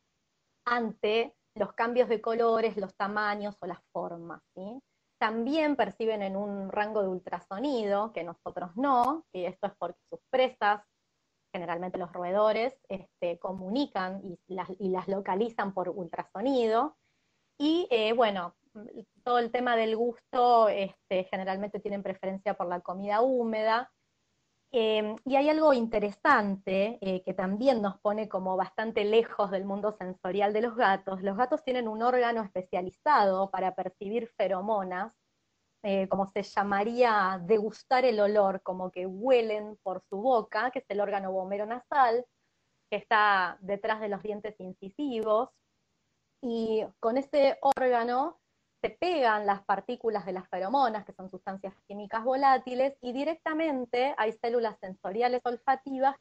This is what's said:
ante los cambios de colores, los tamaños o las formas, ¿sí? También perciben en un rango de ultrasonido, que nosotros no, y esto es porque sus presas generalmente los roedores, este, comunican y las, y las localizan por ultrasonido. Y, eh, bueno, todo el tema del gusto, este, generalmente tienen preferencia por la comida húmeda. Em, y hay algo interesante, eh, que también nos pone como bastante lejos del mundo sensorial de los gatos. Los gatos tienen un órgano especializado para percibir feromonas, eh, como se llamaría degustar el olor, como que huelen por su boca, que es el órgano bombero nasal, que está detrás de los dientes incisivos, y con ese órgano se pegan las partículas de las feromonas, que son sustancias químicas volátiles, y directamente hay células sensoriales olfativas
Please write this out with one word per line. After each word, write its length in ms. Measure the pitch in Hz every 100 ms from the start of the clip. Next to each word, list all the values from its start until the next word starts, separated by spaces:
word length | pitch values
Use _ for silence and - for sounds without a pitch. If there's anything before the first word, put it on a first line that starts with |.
| _ _ _ _ _ _
ante 720 | 240 240 226 - 208 220 240 _ _ 214
los 160 | 202
cambios 360 | - 233 240 226
de 120 | 220
colores, 560 | 226 226 233 226 220 208
los 180 | 190
tamaños 600 | - 196 208 208 208 202 -
o 60 | 185
las 160 | 175 _
formas, 480 | 175 180 175 170 151 _
¿sí? 260 | 180 190 262 _ _ _ -
También 560 | 220 226 233 311 302
perciben 480 | 277 202 - 220 214
en 140 | 196 190
un 340 | 208 202 196
rango 320 | 208 208 220
de 60 | 190
ultrasonido, 1040 | 180 - 175 - 196 285 247 202 202 220
que 100 | 180
nosotros 540 | 170 170 175 175 180 190
no, 500 | 277 247 247 320 -
y 140 | 185 175
esto 200 | 185 196
es 60 | -
porque 220 | 175 - -
sus 100 | 170 -
presas 540 | 254 254 - 208 208 _ _ _ _ _ _ _ 180
generalmente 400 | 170 170 180 185
los 160 | 175
roedores, 640 | 180 175 202 214 214 254 - -
este, 480 | 190 - - 175 170
comunican 840 | 190 190 185 247 285 196 185 196
y 160 | 196 170 -
las, 220 | 185 175 185
y 120 | 190
las 180 | 185 180
localizan 640 | 196 202 190 233 - 196
por 160 | 196 175
ultrasonido. 1120 | 196 170 - - 190 254 262 220 226 294 - _ _ _ _ _ -
Y, 300 | 294 339 -
eh, 220 | 233 214
bueno, 420 | 233 220 190 175 _ _ 214 208 - - _
todo 140 | 247 240
el 120 | 233
tema 240 | 247 247
del 220 | 226 220 220
gusto, 720 | 240 233 - 254 247 233 214
este, 560 | 202 190 - - 185
generalmente 560 | 185 190 190 190 202 202
tienen 220 | 202 202
preferencia 500 | 196 190 190 190 202
por 140 | 196 175
la 140 | 180
comida 420 | 185 185 202 214
húmeda. 680 | 262 254 226 214 220 226 262 _ _ _ _ _ _ _ _
Em, 460 | 240 220 220 214 226
y 120 | 254 269
hay 120 | 294
algo 240 | 311 311
interesante, 1300 | 254 226 214 208 - 311 254 202 196 196 190 208 240
eh, 220 | 190 185
que 80 | 190
también 480 | 185 190 208 269 233
nos 180 | 202 -
pone 280 | 208 208 214
como 280 | 190 185 185
bastante 480 | 180 - 220 220 208
lejos 440 | 226 226 - 196
del 140 | 190
mundo 280 | 196 202 208
sensorial 600 | 208 185 185 185 196 202
de 80 | 214
los 160 | 240 226
gatos. 460 | 202 196 196 190
Los 160 | 196 196
gatos 260 | 247 302
tienen 240 | - 254 226
un 140 | 220
órgano 400 | 240 247 233 233
especializado 1080 | 196 185 180 185 180 - - 226 196 185 196
para 240 | 185 185
percibir 540 | 185 185 - 202 233 226 -
feromonas, 800 | 185 185 208 208 185 180 202 _ _ _ _ _ _ _
eh, 260 | 202 196 190
como 180 | 190 196
se 160 | 214
llamaría 1000 | 196 214 202 196 220 240 240 208 190 190
degustar 600 | 175 220 214 - - 254
el 140 | 254 214
olor, 420 | 202 208 196 190
como 280 | - 185 185
que 160 | 180 185
huelen 720 | 190 254 240 226 214 214 208
por 180 | 190 185 -
su 60 | 196
boca, 560 | 254 233 - 214 247
que 80 | 254
es 40 | -
el 120 | 202
órgano 300 | 202 196 190
bombero 340 | 190 185 202
nasal, 640 | 214 247 - 294 247 240 247 _ _ _ _ _ -
que 60 | 208
está 600 | - 214 208 190 175 -
detrás 400 | 190 202 214 214
de 80 | 214
los 120 | 196
dientes 340 | 208 208 214 208
incisivos, 920 | 185 - 196 - 294 226 220 214 262 _ _ _ _ _ _ _ _ _
y 420 | 247 233 226 220 196 -
con 200 | 226 254
ese 400 | 269 294 277 -
órgano 800 | 277 269 254 240 240 247 311 - _ _ _ _
se 80 | 220
pegan 560 | 220 359 320 233 208 202
las 160 | 196
partículas 640 | - 196 220 240 226 208 190
de 60 |
las 160 | 185 -
feromonas, 560 | 185 190 269 240 214
que 80 | 196
son 180 | - 190
sustancias 440 | 185 196 196 190 - -
químicas 380 | 202 202 220
volátiles, 720 | 233 262 277 254 254 247 269 -
y 120 | 247
directamente 1000 | 254 294 330 320 311 320 262 240 247 269 294
hay 140 | 220
células 440 | 226 240 240 220 196
sensoriales 600 | 190 190 185 214 247 247
olfativas 720 | 247 233 - 262 277 262 269 262